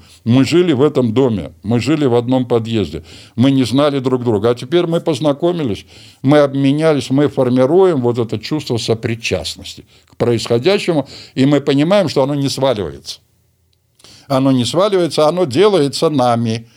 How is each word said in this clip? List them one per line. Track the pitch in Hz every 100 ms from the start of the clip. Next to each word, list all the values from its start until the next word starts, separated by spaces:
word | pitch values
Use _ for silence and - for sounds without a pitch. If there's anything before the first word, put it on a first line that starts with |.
| - -
Мы | 113 127
жили | 131 170 180
в | 123
этом | 147 143 120
доме. | 107 135 101 71 -
Мы | 98 120
жили | 120 156
в | 139
одном | 120 120 131
подъезде. | 123 120 110 113 85 76 - - -
Мы | - 135
не | 135
знали | 117 131 147 143
друг | 127 127
друга. | 120 104 113
А |
теперь | 123 127 175 165
мы | 165
познакомились, | 170 151 151 139 175 175 131 95 - - - _
мы | 135 147
обменялись, | 143 135 139 147 160 147 120
мы | 135 139
формируем | 135 123 127 131 175 190 147
вот | 120 120
это | 110 110
чувство | - 156 - 117
сопричастности | - 113 113 113 - 90 73 - - - - _ _
к | -
происходящему. | 117 117 - 117 156 202 - 156 - - -
И | - 135
мы | 147
понимаем, | 143 139 156 208 160
что | 147
оно | 135
не | 147 139
сваливается. | - 135 110 82 69 - - _ _ _ _ _ _ _ _ - - -
Оно | 131 135
не | 127 120
сваливается, | 156 208 190 165 151 151
оно | 175 170
делается | 123 214 185 143 - 165
нами. | 143 123 117 117 113 117